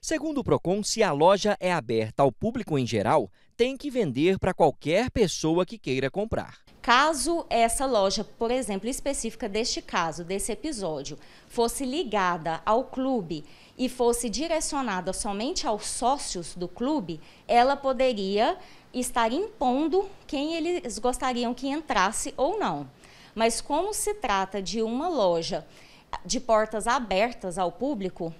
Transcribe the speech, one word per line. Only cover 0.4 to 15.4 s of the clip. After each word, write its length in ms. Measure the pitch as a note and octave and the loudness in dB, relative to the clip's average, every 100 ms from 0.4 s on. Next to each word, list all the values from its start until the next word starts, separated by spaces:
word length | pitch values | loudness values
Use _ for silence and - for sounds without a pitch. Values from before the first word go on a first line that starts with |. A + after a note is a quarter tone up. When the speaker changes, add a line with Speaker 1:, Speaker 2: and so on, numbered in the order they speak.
Speaker 1:
o 40 | |
Procon, 400 | F#3+ D3+ - G3 | 2 0 2 -2
se 180 | G#3 - | -2 2
a 120 | G3+ | 2
loja 440 | C#3+ E3 G3 G#3 G3+ | 6 6 6 4 0
é 120 | F3+ | 0
aberta 500 | F3 A#2 A2+ A2 - | 0 0 0 0 4
ao 100 | C#3 | 2
público 460 | - G#3 B3 G#3 D3+ | 4 -2 -2 -2 0
em 80 | A#2+ | 0
geral, 460 | A2 G2 D3+ G#2 - - _ | 0 4 2 2 -8 -20 _
tem 200 | A#3+ C4+ | -2 -2
que 120 | D4 | -4
vender 480 | B3+ F#3+ A#2+ D#3+ F#3+ | -2 0 2 2 2
pra 160 | F#3+ | 0
qualquer 560 | F3+ E3+ - C#3+ E3+ B3 | 4 4 4 0 0 2
pessoa 560 | - F#3+ - D#3 E3 F3+ | 2 0 2 0 2 0
que 140 | A3+ | -4
queira 320 | - C3 C3 | -4 0 0
comprar. 480 | F3+ A3 D#3 G2 - _ - | -2 -4 -4 -6 -14 _ -12
Speaker 2:
Caso 680 | - A#3+ D4+ D#4 B3+ E4+ - | 4 6 6 2 0 -2 0
essa 380 | A#3 A3+ - C4+ | 2 2 2 0
loja, 360 | A#3 G3 G3 | 2 2 0
por 280 | G3+ - A3+ | -6 -4 -2
exemplo, 360 | B3 A#3 G3 G#3+ | -2 -2 -4 -4
específica 600 | - - C#4 - - A3+ | -4 -4 -4 -4 -6 -4
deste 320 | G3+ A#3 - | -2 -2 -4
caso, 420 | - G#3 E3 D3+ | -2 0 0 -4
desse 280 | E3+ G3 - | -6 -4 -4
episódio, 680 | G#3 D4+ C4 F#3+ D#3 - D3+ - - - | -6 -6 -6 -4 -4 -8 -12 -16 -20 -12
fosse 360 | - A#3 - | 0 0 0
ligada 760 | C4 C#4 D4 G3+ F#3 F3 D#3+ D#3+ | -4 -2 -2 0 0 0 -4 -4
ao 200 | - A3 | 2 2
clube 600 | C4 - C4 C4 E3 D#3+ - - - - | 2 -4 0 0 -2 -8 -10 -20 -20 -4
e 140 | B3+ | -4
fosse 400 | - A#3+ A#3 B3 | 2 2 2 -2
direcionada 800 | G3+ D#4+ D#4+ D#4+ D4 B3+ F#3 F3+ | -4 -2 -2 -2 -2 -2 -2 -2
somente 540 | F#3 G#3+ G3 | -4 -4 -2